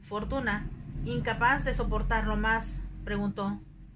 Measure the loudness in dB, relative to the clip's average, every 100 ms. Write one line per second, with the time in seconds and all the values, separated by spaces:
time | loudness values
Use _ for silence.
0 | -6 -4 -2 0 0 0 -2 -8 -8 -4
1 | -2 0 0 4 4 4 2 2 2 2
2 | 2 2 2 2 4 2 0 -6 -8 -8
3 | -4 0 0 0 -2 -2 -8 -18 -20